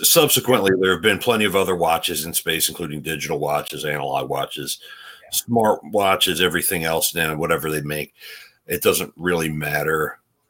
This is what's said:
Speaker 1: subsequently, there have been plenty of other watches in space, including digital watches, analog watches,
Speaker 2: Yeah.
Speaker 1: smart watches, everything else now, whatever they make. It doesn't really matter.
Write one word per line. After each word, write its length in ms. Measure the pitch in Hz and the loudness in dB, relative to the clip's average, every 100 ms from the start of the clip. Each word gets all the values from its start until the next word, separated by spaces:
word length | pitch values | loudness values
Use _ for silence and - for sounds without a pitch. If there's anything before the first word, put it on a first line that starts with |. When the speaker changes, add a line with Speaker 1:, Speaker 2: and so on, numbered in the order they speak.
| - | 4
Speaker 1:
subsequently, 640 | 165 147 127 120 120 98 92 | 4 4 2 4 4 4 4
there 140 | 95 | 4
have 80 | 85 | 4
been 180 | 104 98 | 2 2
plenty 260 | 123 113 104 | 2 2 4
of 100 | 98 | 2
other 200 | 92 87 | 2 0
watches 480 | 82 82 - 78 82 | 2 0 -2 -4 -4
in 80 | |
space, 360 | 78 85 82 78 | -4 -2 -2 -2
including 320 | 76 80 76 | -4 -8 -6
digital 380 | 76 76 71 76 | -6 -6 -4 -2
watches, 440 | 73 76 - 71 | 0 0 -4 -8
analog 460 | 76 73 69 69 65 | -6 -4 -2 -4 -2
watches, 500 | 69 71 73 67 - - - - - | -4 -6 -8 -8 -10 -12 -20 -20 -20
Speaker 2:
Yeah. 60 | - | -8
Speaker 1:
smart 480 | - - 117 107 - - | -6 0 2 4 2 0
watches, 540 | 101 98 95 92 82 | 0 2 2 2 2
everything 440 | 90 82 - 90 | 2 2 0 -2
else 320 | 82 80 - 85 | 0 0 0 0
now, 200 | 80 76 | -2 0
whatever 360 | 80 80 78 | 0 0 0
they 100 | 76 | -4
make. 320 | 73 76 - _ - - - _ - | -4 -6 -8 _ -20 -20 -20 _ -8
It 160 | 87 | -2
doesn't 300 | 104 90 - - | 0 0 -2 -4
really 320 | 87 85 80 | -2 0 0
matter. 720 | 76 73 73 76 78 76 - _ _ | -4 -2 -2 0 0 -2 -6 _ _